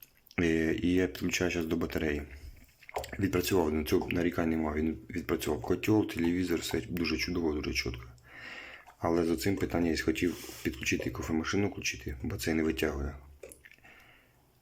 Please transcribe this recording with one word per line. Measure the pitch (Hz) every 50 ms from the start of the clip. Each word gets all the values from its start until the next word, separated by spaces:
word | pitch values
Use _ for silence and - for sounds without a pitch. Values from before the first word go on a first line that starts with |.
| - - _ _ _ - - -
Е, | 87 82 80 82 80 80 - -
і | 80 90
я | 90 92 92
підключаю | 90 90 - 90 90 - - 92 87
щас | 85 87 80
до | 80 85
батареї. | 82 85 82 - 82 80 78 73 73 71 - - - - - - - - - _ _ - - - - - - - -
Відпрацював, | 98 95 - 90 90 - 98 92 82 76
на | 76 78 76
цього | - 98 87 76 -
нарікань | 92 87 87 87 82 - 85 82
нема, | 80 80 80 76 76
він | 78 80 80 78 - - -
відпрацював | - 87 78 - 87 82 - - 76 -
котел, | - - 92 - - - 110 107 98 -
телевізор, | - - 85 85 87 92 92 87 85 80
все | - - - 82
дуже | 80 - 85 80 82 80 80
чудово, | 78 - - 87 87 82 80
дуже | 76 76 76 - -
чітко. | - - - - - - - - - - - - - - - - - - - - - - - - -
Але | - 87 85 85 85
за | 82 85
цим | 80 - 101 98
питання | - 90 87 - 85 85 82
я | 78 - -
хотів | - 80 - 90 85 80 - - - - -
підключити | - 85 80 - - - - - - -
кофемашину, | - - - - 82 80 80 - - 98 101 98
включити, | - - - - - - - - 71 -
бо | - - -
цей | - - 82 80
не | 80
витягує. | 78 80 78 - 80 76 73 71 69 71 69 - - - - - - - - - - - - - - - - - - - - - _ _ _ _ _ _ _ _